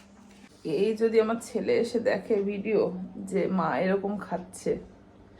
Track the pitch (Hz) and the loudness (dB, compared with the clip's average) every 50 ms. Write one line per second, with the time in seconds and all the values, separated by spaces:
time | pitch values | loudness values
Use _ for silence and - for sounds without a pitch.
0 | - - - - - - - - - - - - - 160 156 143 196 220 220 214 | -20 -20 -20 -20 -20 -20 -20 -20 -20 -20 -20 -10 -6 -2 0 2 2 2 2 2
1 | 226 226 220 226 220 220 233 233 - - - 214 190 - 240 226 226 240 - 240 | 2 4 6 4 4 4 2 -2 -4 -6 -4 -2 0 2 2 2 2 2 0 0
2 | - 202 208 208 - - 233 202 202 196 208 202 196 214 214 175 107 180 180 185 | 0 0 0 0 0 0 0 0 0 0 -2 -4 -2 0 2 2 2 2 0 -4
3 | 190 - - - 196 190 185 190 170 - 185 185 165 160 131 131 190 185 190 196 | -8 -10 -10 -12 -8 -4 -2 0 0 0 0 0 0 0 0 0 2 2 2 0
4 | 190 202 208 196 - - 175 180 180 - - - - - - - - - - - | 0 -2 -4 -6 -6 -6 -6 -8 -8 -10 -16 -6 -2 -2 -2 -2 -4 -10 -20 -20
5 | - - - - - - - | -20 -20 -20 -20 -20 -20 -20